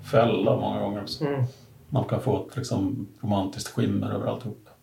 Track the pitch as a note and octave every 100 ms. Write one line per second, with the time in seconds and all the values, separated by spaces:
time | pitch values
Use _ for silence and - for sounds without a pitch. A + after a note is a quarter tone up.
0 | - A2+ A#2 G2 F#2+ A#2+ G2+ G#2 G2+ G#2
1 | G2+ - C#3+ C#3 B2 - - - - B2
2 | G2 A#2+ - G2 - - - G#2+ F#2+ -
3 | G2+ - G#2+ G2+ F#2+ - - - A2 G2+
4 | G2+ G#2 A2+ A2 A2 - - -